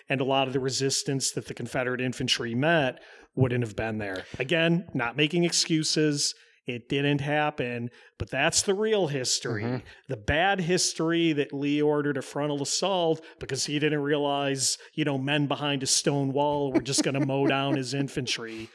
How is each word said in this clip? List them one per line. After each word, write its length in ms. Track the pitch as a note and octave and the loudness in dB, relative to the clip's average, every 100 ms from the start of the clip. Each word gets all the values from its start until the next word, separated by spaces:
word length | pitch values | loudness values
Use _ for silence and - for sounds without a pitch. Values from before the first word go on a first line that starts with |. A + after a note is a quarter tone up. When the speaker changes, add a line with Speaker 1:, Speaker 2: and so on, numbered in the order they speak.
| - | -4
Speaker 1:
and 100 | C3+ | -2
a 60 | C3 | 2
lot 220 | C3+ C3 | 2 2
of 60 | |
the 60 | C3+ | 0
resistance 720 | C3 B2 C3+ C3+ - C3+ - | -2 0 0 0 -2 -2 -2
that 140 | - - | -4 -8
the 60 | |
Confederate 480 | - A#2+ C#3+ B2+ B2 | -10 -6 -2 -2 -2
infantry 520 | B2+ A#2+ B2 - A#2+ A#2 | -2 -2 -2 -2 -2 0
met 460 | D3 E3+ C3 - - - - - | 4 4 2 -2 -14 -20 -10 2
wouldn't 280 | C3 B2 | 2 2
have 120 | A#2 G2+ | -2 -4
been 220 | A2+ A2 | -4 -4
there. 260 | G2+ F#2 - - | -6 -8 -10 -8
Again, 480 | C3+ E3 E3 E3+ - | 0 2 4 2 0
not 220 | - A#2+ A#2 | -2 -2 0
making 280 | D3+ E3+ | 0 2
excuses. 880 | E3+ - - D#3+ D#3 D#3+ D3+ C#3+ - - - _ - | 2 2 2 0 2 2 2 2 -2 -6 -16 _ -10
It 200 | A#2+ A#2 | -10 -4
didn't 340 | C#3 C#3+ D3 | 0 2 2
happen, 680 | C#3 D3+ D3+ D3+ B2 A#2+ A#2+ - - - | 0 0 0 -2 -4 -4 -8 -10 -20 -12
but 100 | - | -6
that's 320 | C3 D3+ - | 0 2 2
the 140 | - G3 | 2 0
real 320 | A3 G#3+ E3 | 2 2 2
history. 560 | C#3+ B2 - B2+ A2 | 0 -2 -2 -2 -2
Speaker 2:
Mm-hmm. 140 | A2+ B2 - - - | -2 -4 -6 -18 -10
Speaker 1:
The 80 | A#2+ | -6
bad 420 | G#2 D3 F#3+ G3 | 0 2 4 2
history 720 | E3 F3+ - - D#3+ E3+ E3 | 2 2 0 0 0 2 2
that 180 | D3 C#3 | 2 0
Lee 300 | C#3+ C#3+ D3 | -2 0 2
ordered 360 | D3 D3 C#3+ C3+ | 2 2 0 -2
a 40 | |
frontal 400 | - C#3+ D3 C#3+ | -4 -4 -2 -2
assault 640 | C#3 - F#3 F#3+ E3+ D#3+ - - | -2 -2 0 2 2 0 -4 -14
because 260 | A#2 C3+ - | -8 -4 -2
he 140 | D3 | 0
didn't 220 | D3+ D3+ | 2 2
realize, 760 | C#3+ D3 C#3+ C#3+ C#3 C3+ B2 - - | 0 0 0 0 0 0 -2 -2 -6
you 100 | - | -4
know, 140 | D3+ C#3 | -2 0
men 300 | C3+ D3 C#3+ | 0 2 2
behind 340 | C3+ C#3+ C#3 | 0 -2 -2
a 60 | C3 | 0
stone 440 | - - C#3+ C3+ | 0 2 0 0
wall 400 | C3+ D3 D3 C#3+ | 0 0 0 0
were 100 | C3 | 0
just 200 | B2+ C3+ | 0 0
gonna 220 | D3+ C3+ C#3 | 0 0 0
mow 220 | C#3 C#3 | 2 2
down 280 | C3+ C#3 C#3 | 2 0 -2
his 200 | B2+ C#3 | -2 -2
infantry. 760 | C#3 - B2 - A2+ A2+ A2 | -2 -4 -4 -4 -6 -10 -12